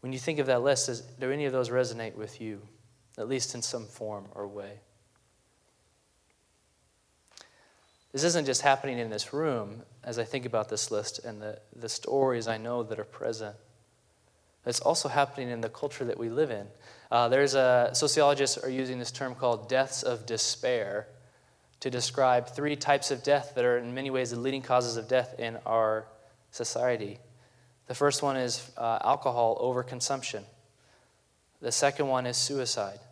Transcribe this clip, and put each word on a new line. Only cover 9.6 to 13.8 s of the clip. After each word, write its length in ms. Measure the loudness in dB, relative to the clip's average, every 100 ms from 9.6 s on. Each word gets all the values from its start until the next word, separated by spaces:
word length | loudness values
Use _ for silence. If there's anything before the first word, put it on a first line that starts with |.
| -4 -10 -16 -14
as 160 | -8 -4
I 40 |
think 220 | -4 -4 -2
about 240 | -2 -2
this 220 | -2 -2
list 340 | -2 -4 -8 -10
and 160 | -10
the, 160 | -10 -12 -16 -12
the 140 | -8
stories 580 | -6 -2 2 2 2 -2
I 100 | -4
know 260 | -2 -4
that 160 | -4 -6
are 40 |
present. 520 | -8 -6 -4 -4 -8 -12 _ _